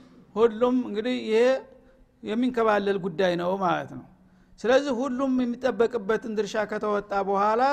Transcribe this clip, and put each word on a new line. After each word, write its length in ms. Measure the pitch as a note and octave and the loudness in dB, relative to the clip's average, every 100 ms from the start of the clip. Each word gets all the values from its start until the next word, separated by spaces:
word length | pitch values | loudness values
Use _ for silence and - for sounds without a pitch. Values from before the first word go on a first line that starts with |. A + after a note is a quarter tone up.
| - - - | -20 -20 -8
ሁሉም 420 | G3+ A#3 G#3+ B3 B3+ | 2 2 4 2 2
እንግዲህ 340 | A3+ G3+ A#3 B3+ | 0 -2 -2 -2
ይሄ 200 | A3 A3 B3 C4+ - - - _ _ _ | 0 4 4 2 -4 -20 -20 _ _ _
የሚንከባለል 760 | G#3 A3 B3+ A#3 A3 G#3 G3+ G3 | -6 -2 0 2 2 2 2 -2
ጉዳይ 340 | F#3+ D#3+ F#3 | -2 0 0
ነው 180 | F3 F3 G3 | 0 -2 -2
ማለት 340 | F3+ D3+ C3 | 0 -2 -4
ነው። 140 | B2+ - - _ _ _ - | -12 -18 -20 _ _ _ -6
ስለዚህ 320 | G#3+ C4+ C#4+ | 2 2 2
ሁሉም 380 | A#3 C#4 B3 C4+ | -2 -4 -2 0
የሚጠበቅበትን 1000 | B3+ A#3+ A#3+ C4 G3+ A3+ A#3 G3 G#3+ A3+ | 0 0 -2 -2 0 0 0 -2 -4 -2
ድርሻ 200 | G#3+ G3+ A3+ G3+ | -4 -4 -4 -4
ከተወጣ 460 | G#3+ G#3+ G3+ G3+ G3 | -4 -2 -2 -2 -2
በኋላ 380 | F#3+ G3 G#3 A3+ C4+ | 0 0 2 2 2